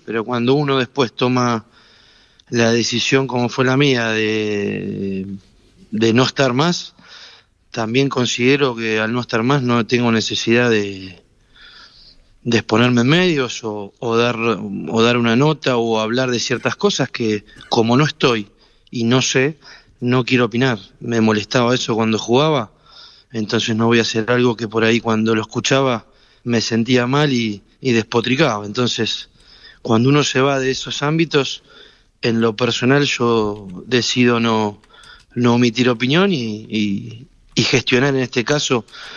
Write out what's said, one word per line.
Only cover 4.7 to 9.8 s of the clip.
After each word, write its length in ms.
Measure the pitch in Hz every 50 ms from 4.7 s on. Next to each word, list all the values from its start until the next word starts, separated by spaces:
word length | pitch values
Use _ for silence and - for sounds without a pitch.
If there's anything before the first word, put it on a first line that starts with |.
| 101 98 98 101 101 98 98 98 95 95 95 98 98 98 - _ _ _ _ _ _ _ - _
de 220 | 107 107 113 113 110
no 100 | 127 127
estar 300 | - - - 135 127 120
más, 400 | 131 156 175 175 - - - - _ - - - - - - - - _ _ _ _ _ _
también 360 | - 117 110 110 117 131 139
considero 680 | 135 - 131 120 117 - - 120 127 143 139 143 127 117
que 240 | 117 117 113 110 110
al 120 | 110 110 120
no 80 | 127
estar 200 | 120 - 120 113
más 220 | 113 131 143 143 123
no 240 | 120 120 120